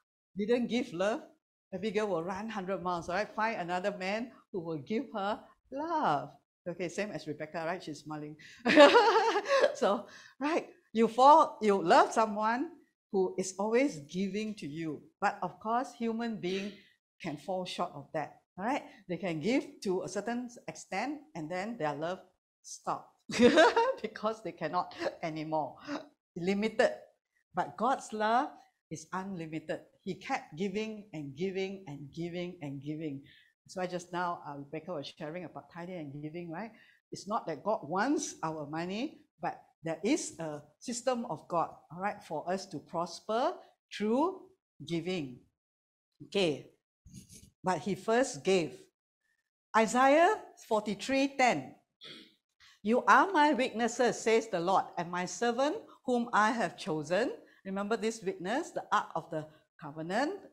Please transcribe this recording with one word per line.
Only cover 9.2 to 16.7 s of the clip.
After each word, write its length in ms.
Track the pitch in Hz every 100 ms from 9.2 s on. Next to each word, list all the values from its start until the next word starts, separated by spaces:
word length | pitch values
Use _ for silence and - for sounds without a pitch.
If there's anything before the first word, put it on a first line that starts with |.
| 440 403 415 554 -
So, 320 | - 208 233 - - - -
right, 280 | 285 330 - - _
you 160 | 220 226
fall, 500 | 226 269 302 196 -
you 200 | 214 196
love 300 | 165 269 359
someone 600 | 240 220 202 214 240 330 - _ _ _
who 240 | 196 185 -
is 180 | 190 -
always 420 | 214 233 277 156 139
giving 420 | 180 196 202 220 202
to 120 | 151
you. 340 | 151 165 131 - _
But 180 | 202 196
of 180 | 180 -
course, 320 | 220 233 269
human 480 | - 233 226 233 208
being 320 | 175 196 202